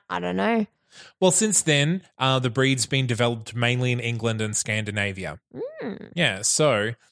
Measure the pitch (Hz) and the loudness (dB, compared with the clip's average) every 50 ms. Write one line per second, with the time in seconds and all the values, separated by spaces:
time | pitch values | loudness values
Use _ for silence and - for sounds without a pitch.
0 | _ - 180 180 175 180 180 185 196 214 233 226 220 - _ _ _ _ - - | _ -6 -6 -4 -4 -2 -2 0 0 2 2 0 0 -4 _ _ _ _ -20 -20
1 | - - _ - 185 185 175 - 220 214 190 - - 160 147 143 143 151 175 190 | -20 -16 _ 2 2 2 4 4 2 2 2 0 2 4 4 4 4 2 0 -2
2 | - _ _ - 131 131 131 131 127 127 110 131 131 135 135 131 117 - - 135 | -4 _ _ 0 2 2 2 2 2 0 2 2 2 2 2 2 0 -2 0 0
3 | 131 123 123 107 123 120 120 113 110 - - 117 120 120 123 123 127 123 123 120 | 0 0 0 2 2 2 0 -2 -8 -10 -4 0 0 2 2 2 2 0 0 0
4 | 120 117 117 113 107 117 113 110 110 107 107 - - - 107 107 107 104 104 104 | -2 -4 -4 -2 -2 -2 -2 0 -2 -2 -2 -4 -2 -2 -2 -2 -2 -2 -2 -2
5 | 101 101 98 95 92 78 76 - _ _ - 262 427 539 622 640 453 392 - - | -2 -2 -2 -6 -8 -8 -10 -12 _ _ -12 -10 -10 -10 -10 -10 -10 -10 -10 -10
6 | - - - 170 175 131 95 95 214 - - - 156 147 123 104 104 110 117 - | -14 -12 -4 -2 -2 0 -2 -2 -2 -2 0 2 2 2 2 2 0 -2 -4 -8
7 | _ _ | _ _